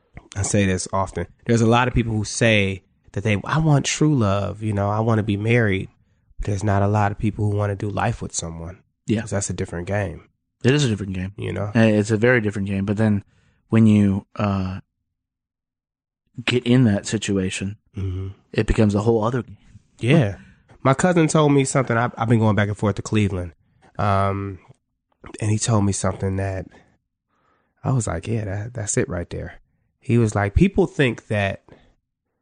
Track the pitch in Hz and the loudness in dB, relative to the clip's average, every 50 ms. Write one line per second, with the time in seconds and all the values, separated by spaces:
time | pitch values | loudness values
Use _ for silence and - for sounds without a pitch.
0 | _ _ - - - - - 101 95 - - 104 101 95 92 92 - - - 98 | _ _ -20 -20 -20 -12 -8 -6 -4 -2 0 2 2 2 0 -2 -4 -4 -4 -4
1 | 95 - - - 87 - - _ - - 117 113 113 113 117 120 127 123 - 127 | -4 -4 -4 -8 -8 -10 -12 _ -4 0 2 2 4 4 4 2 2 0 0 -2
2 | 113 113 110 107 101 - - - 120 113 110 104 98 95 95 92 _ _ _ _ | -2 -2 -2 -4 -4 -4 -4 0 2 4 4 4 2 0 -2 -6 _ _ _ _
3 | _ _ - 101 95 110 104 95 - - - 156 160 156 147 135 - - - - | _ _ -10 -6 -2 -2 -2 -2 -2 -2 -2 0 2 4 2 2 2 0 -2 0
4 | 156 151 151 131 110 98 98 101 101 95 95 107 110 107 101 101 101 101 104 110 | 2 2 2 2 2 2 0 0 -2 -4 -6 -6 -6 -4 -2 -2 0 0 0 0
5 | 113 117 113 110 101 107 101 101 107 110 117 123 113 104 95 95 - - _ _ | 0 2 2 0 0 0 -2 -2 0 0 2 2 2 2 0 -2 -4 -8 _ _
6 | _ _ _ _ _ _ _ - - - 104 92 98 104 98 98 98 101 104 104 | _ _ _ _ _ _ _ -10 -6 -6 -4 -4 -2 0 0 2 2 2 2 2
7 | 104 101 104 - - 107 - - 104 104 101 104 104 101 101 98 107 104 101 98 | 0 0 -2 -2 -4 -4 -2 -2 -2 -2 -2 -2 -2 -2 -4 -4 -6 -6 -4 -4
8 | 95 117 110 - - - - - - 85 82 82 82 82 - - _ _ _ _ | -2 -2 -4 -4 -8 -10 -10 -10 -10 -10 -10 -12 -12 -14 -16 -18 _ _ _ _
9 | _ - 107 113 107 101 98 101 - - 92 - 95 - - 90 87 95 98 104 | _ -2 -2 -2 -2 -4 -4 -4 -4 -4 -6 -6 -8 -8 -6 -8 -6 -4 -4 -4
10 | 101 87 78 76 - _ _ _ _ _ _ _ - 117 139 147 147 120 107 95 | -4 -4 -6 -10 -16 _ _ _ _ _ _ _ 0 2 2 2 2 0 -2 -2
11 | 101 101 92 92 92 98 101 - 107 104 98 95 101 107 104 117 113 110 107 107 | -4 -6 -6 -6 -8 -8 -8 -10 -10 -8 -6 -6 -6 -2 2 4 4 4 4 4
12 | 101 107 113 101 110 123 127 120 104 104 98 104 98 101 101 98 98 101 104 101 | 2 2 0 2 4 4 4 4 2 0 -4 -4 -4 -2 -2 -2 -2 -2 0 2
13 | 110 107 104 98 - _ _ _ _ _ _ _ _ - 113 113 113 110 104 104 | 2 2 2 0 -2 _ _ _ _ _ _ _ _ 0 4 4 6 6 6 6
14 | 101 98 95 101 - _ - - 107 104 98 98 92 92 95 101 - _ _ _ | 6 4 2 0 -2 _ -6 -4 -2 -2 -2 -2 -4 -6 -8 -10 -14 _ _ _
15 | _ _ _ _ _ _ _ _ _ _ _ _ _ _ _ _ _ _ _ _ | _ _ _ _ _ _ _ _ _ _ _ _ _ _ _ _ _ _ _ _
16 | _ _ _ _ _ _ _ - 117 - 120 123 - 120 120 131 131 110 101 101 | _ _ _ _ _ _ _ -8 -4 0 0 0 2 4 4 6 6 6 4 2
17 | - - - 107 - - 101 98 92 90 - - 98 98 104 - _ _ - 101 | 0 -2 -4 -4 -2 0 0 0 0 -2 -4 -4 -6 -8 -8 -10 _ _ -10 -8
18 | 95 95 92 92 95 95 98 _ _ _ - 120 104 - - - 110 104 101 104 | -6 -6 -6 -6 -8 -10 -12 _ _ _ -4 -2 0 0 2 4 4 4 2 2
19 | 104 117 117 110 104 117 117 123 107 - 98 - _ _ - - _ _ _ - | 2 2 2 2 2 0 -2 -2 -6 -8 -12 -20 _ _ -20 -20 _ _ _ -6
20 | 110 117 151 170 120 101 98 - - - - _ _ _ - - - 131 135 - | 0 2 4 4 4 2 -2 -6 -14 -20 -20 _ _ _ -12 -2 0 2 2 4
21 | - 180 175 175 160 151 - 160 151 147 143 139 135 - - 143 123 - 117 117 | 2 2 4 4 4 4 4 4 4 4 4 4 2 2 0 0 0 0 0 0
22 | 120 123 - - 117 113 120 110 107 107 104 104 101 101 104 - - 104 98 - | 0 -2 -2 -2 0 2 2 4 4 4 2 2 0 -2 -2 -2 -2 -2 -2 -2
23 | - - 110 107 104 95 98 90 87 82 - _ _ _ _ _ _ _ _ - | -4 -2 0 0 0 0 -2 -4 -8 -8 -12 _ _ _ _ _ _ _ _ -4
24 | 101 104 98 98 98 98 98 98 98 98 95 87 _ - - _ _ _ _ _ | 0 0 2 2 2 0 -2 -4 -6 -8 -10 -12 _ -20 -20 _ _ _ _ _
25 | _ _ _ _ - - - - 113 104 107 107 - - 117 104 98 101 95 - | _ _ _ _ -20 -18 -12 -6 -2 -2 -2 0 0 0 2 2 2 2 0 -2
26 | - 95 92 - 98 98 95 95 98 98 95 95 87 - _ - _ _ _ _ | -2 -4 -4 -4 -4 -4 -4 -4 -4 -4 -6 -8 -10 -12 _ -20 _ _ _ _
27 | _ _ _ _ _ _ _ _ _ _ _ _ _ _ _ _ - - 131 127 | _ _ _ _ _ _ _ _ _ _ _ _ _ _ _ _ -4 -2 -2 -2
28 | 107 95 87 85 - 107 113 113 104 98 95 101 104 120 123 120 104 101 - 113 | -2 -4 -6 -6 -6 -6 -6 -6 -6 -6 -8 -8 -8 -10 -10 -10 -8 -4 -2 -2
29 | 101 - 85 87 87 - - 85 80 80 - - _ _ _ _ _ _ _ _ | -2 -2 -4 -8 -8 -8 -10 -12 -12 -12 -14 -20 _ _ _ _ _ _ _ _
30 | _ - 117 117 117 107 104 101 101 101 - - 170 202 - - 180 - - - | _ 0 2 2 2 2 0 0 -2 0 2 4 4 4 4 2 0 0 0 0
31 | 143 123 110 - - - 110 104 98 98 - - _ _ - _ _ _ _ _ | 0 0 0 -4 -6 -4 -2 -2 -2 -2 -4 -6 _ _ -20 _ _ _ _ _
32 | _ _ _ _ _ _ _ _ | _ _ _ _ _ _ _ _